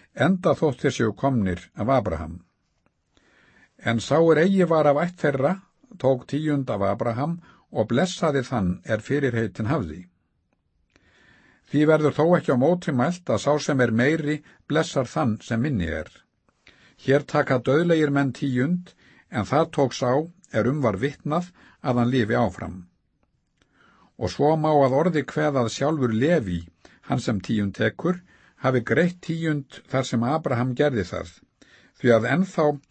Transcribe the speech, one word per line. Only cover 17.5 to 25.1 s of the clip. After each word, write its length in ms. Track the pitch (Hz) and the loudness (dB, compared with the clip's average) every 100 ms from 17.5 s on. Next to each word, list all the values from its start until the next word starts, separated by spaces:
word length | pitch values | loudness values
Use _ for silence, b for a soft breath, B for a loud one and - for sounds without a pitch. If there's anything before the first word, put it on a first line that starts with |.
| 127 | 0
dauðlegir 520 | 131 143 170 165 147 | 2 2 2 2 2
menn 200 | 139 139 | 2 0
tíund, 600 | - 143 123 143 180 - _ b b b | -2 -4 0 0 -2 -6 _ b b b
en 160 | 135 92 | -6 0
það 260 | 139 165 151 | 0 0 0
tók 180 | 131 | -2
sá 180 | - 123 135 170 - _ | 0 0 0 -2 -12 _
er 160 | 113 110 | -2 0
um 120 | 151 | 0
var 160 | 123 95 | 0 0
vitnað 540 | 139 - 143 165 175 b b b | -4 -6 -4 -4 -4 b b b
að 160 | 147 120 | -2 0
hann 140 | 120 | 2
lifi 240 | 131 104 120 | 2 2 0
áfram. 380 | 107 - 90 92 87 _ _ _ _ _ _ _ b b b b b - | 0 -4 -10 -12 -16 _ _ _ _ _ _ _ b b b b b -8
Og 140 | 101 | -6
svo 240 | - 143 156 | 0 2 2
má 160 | 156 | 2
að 240 | 151 135 135 | 4 4 2
orði 220 | 175 | 2